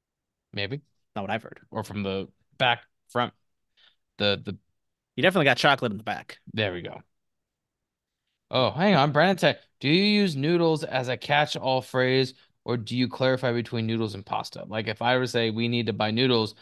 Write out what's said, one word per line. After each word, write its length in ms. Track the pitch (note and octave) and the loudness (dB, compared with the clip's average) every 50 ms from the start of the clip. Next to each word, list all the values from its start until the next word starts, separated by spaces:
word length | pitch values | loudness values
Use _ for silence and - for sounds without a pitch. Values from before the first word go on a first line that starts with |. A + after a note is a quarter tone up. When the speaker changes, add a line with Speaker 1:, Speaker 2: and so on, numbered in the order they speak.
| _ _ _ _ _ _ _ _ _ _ - | _ _ _ _ _ _ _ _ _ _ -8
Speaker 1:
Maybe. 280 | G#2 G2+ G2 C3 D3 - _ _ _ _ _ - | -6 -6 -6 -6 -8 -12 _ _ _ _ _ -10
Speaker 2:
Not 80 | G#2+ G2 | -8 -6
what 80 | F#2+ | -4
I've 120 | G#2+ A2+ - | -4 -6 -6
heard. 160 | - - - _ _ | -10 -20 -20 _ _
Speaker 1:
Or 120 | - A2+ G#2 | -10 -10 -8
from 200 | - G2 G#2 G2 | -8 -6 -6 -4
the 240 | G2 F#2+ G2 F#2+ - _ _ _ _ _ | -4 -4 -6 -6 -10 _ _ _ _ _
back, 260 | - C3 B2 A#2+ A#2+ - _ _ _ _ _ | 0 2 2 2 0 -4 _ _ _ _ _
front, 240 | - B2 A#2+ - - _ _ _ _ _ _ _ _ _ _ _ _ _ _ _ _ | -2 -2 -2 -2 -6 _ _ _ _ _ _ _ _ _ _ _ _ _ _ _ _
the, 240 | - G#2 G2+ G2 - - | -2 0 0 0 0 -4
the 140 | G#2 F#2+ - _ _ _ _ _ _ _ _ _ _ - | -10 -12 -12 _ _ _ _ _ _ _ _ _ _ -2
Speaker 2:
You 80 | - C3 | 2 2
definitely 220 | F#3 F#3 G3 D3+ | 4 4 4 4
got 120 | C#3 B2+ | 4 4
chocolate 340 | - - D3 C#3 B2+ C3 A#2 | 4 4 4 4 4 0 -2
in 60 | G2+ | -4
the 60 | G2+ A2 | -4 -6
back. 360 | A2 G2 C#2 - - - - _ - - | -8 -8 -8 -10 -14 -20 -20 _ -8 -4
Speaker 1:
There 200 | A2 G#2+ G2 F2+ | -2 -2 -2 -2
we 80 | F2 | -6
go. 200 | D#2+ - - - - _ _ _ _ _ _ _ _ _ _ _ _ _ _ _ _ _ _ _ _ _ _ _ _ _ _ _ _ - | -10 -12 -14 -16 -20 _ _ _ _ _ _ _ _ _ _ _ _ _ _ _ _ _ _ _ _ _ _ _ _ _ _ _ _ -4
Oh, 200 | - B2+ B2+ G#2+ | 0 2 2 2
hang 240 | G2+ C#3 F#3 G#3 F#3+ | 2 2 2 4 4
on. 160 | C#3+ C3+ D3+ | 4 4 4
Brandon 260 | C3+ D3 D#3+ F#3+ F#3+ | 4 4 4 4 4
said, 220 | E3+ F3+ D3 C3 - _ _ _ - | 2 2 2 2 0 _ _ _ -4
"Do 100 | - C3+ | 0 2
you 140 | D#3 F#3 G3+ | 4 4 4
use 320 | G#3 G#3 G#3 G3+ F#3 D3+ | 4 4 2 2 2 0
noodles 480 | C3+ C#3 D#3+ F3 E3+ E3+ D#3+ D#3+ D3 D3 | -2 0 0 2 2 2 2 2 0 -2
as 240 | - - C3 B2+ B2 | -4 -4 -4 -2 -2
a 80 | B2+ | -4
catch-all 640 | A2 - - C#3+ D3 D3+ D3 - D#3 - C3 C3 C3 | -4 -2 0 2 2 2 2 -2 -4 -2 -2 -2 -2
phrase, 520 | B2 - - B2+ B2+ B2+ C3 C3 C3 B2+ - _ _ _ _ _ - | -2 -2 0 0 2 2 2 2 0 0 -4 _ _ _ _ _ -6
or 140 | - A#2+ | -6 -4
do 180 | B2 G#2+ - A#2+ | -4 -4 -4 -4
you 100 | B2 B2+ | -2 -2
clarify 440 | A#2+ - - C3 C3 C3 B2+ C3+ B2 | -2 -2 -2 0 0 0 0 0 -2
between 340 | A#2 A#2+ A2+ - - A#2 A2+ | -2 -2 -4 -4 -4 -4 -2
noodles 280 | A2 A2+ A2+ A2+ G#2+ G2+ | -2 -2 -2 -2 -4 -6
and 100 | G2 F#2+ | -8 -8
pasta?" 380 | - A2 G#2+ G#2+ - - - F2 | -6 -6 -6 -6 -8 -12 -14 -12
Like, 200 | F2+ G#2 A2 G#2 | -8 -8 -6 -6
if 140 | A2 G#2+ - | -6 -4 -2
I 140 | A2+ A#2+ B2+ | 0 2 2
were 80 | B2+ B2+ | 2 0
to 40 | |
say, 220 | A#2+ A#2 A#2+ A#2 A2+ | 0 0 0 0 0
"We 160 | G#2+ A2+ A#2 | -2 -2 -2
need 200 | A#2 A#2+ A#2+ A#2 | -2 -2 -2 -2
to 60 | G#2+ G#2 | -2 -2
buy 180 | G#2+ G#2+ G#2+ | -2 -2 -2
noodles," 440 | A2 A#2 C3 C3 B2 A2+ A2 G#2 - - | 0 2 2 4 4 2 2 -2 -4 -12